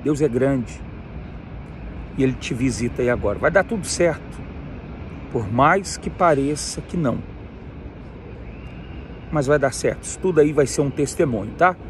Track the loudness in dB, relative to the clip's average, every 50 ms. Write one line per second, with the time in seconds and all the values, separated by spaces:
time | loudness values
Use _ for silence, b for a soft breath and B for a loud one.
0 | 2 0 2 2 2 2 4 4 4 4 4 2 0 -4 -6 -12 -12 -12 -12 -14
1 | -14 -12 -12 -12 -12 -10 -12 -12 -14 -12 -12 -12 -12 -12 -14 -12 -12 -12 -10 -10
2 | -12 -10 -2 2 2 2 2 0 -4 -6 -4 0 0 0 0 0 -2 -2 0 0
3 | 2 2 2 2 2 0 0 2 2 4 4 4 4 4 0 -4 -2 -4 0 2
4 | 4 4 2 0 -6 -12 -12 -12 -12 -12 -12 -12 -12 -12 -12 -12 -12 -12 -12 -12
5 | -12 -12 -12 -12 -12 -4 -4 -4 -4 0 4 6 6 6 6 4 2 -2 -8 -6
6 | -6 -8 -2 4 6 6 6 6 4 2 0 -2 -4 -6 -6 -8 -8 -4 -2 0
7 | 0 0 0 -2 -4 -10 -12 -14 -14 -14 -14 -14 -14 -14 -14 -12 -14 -14 -14 -14
8 | -14 -14 -14 -14 -14 -14 -14 -14 -12 -14 -14 -14 -14 -14 -14 -14 -14 -12 -12 -12
9 | -12 -12 -14 -14 -10 -2 0 0 4 4 4 4 4 2 0 2 0 0 0 0
10 | -6 -10 -10 -2 -2 2 6 6 6 6 8 4 4 4 4 2 2 2 2 0
11 | 0 -2 2 2 2 2 2 0 -2 -4 0 4 4 4 4 2 -8 -16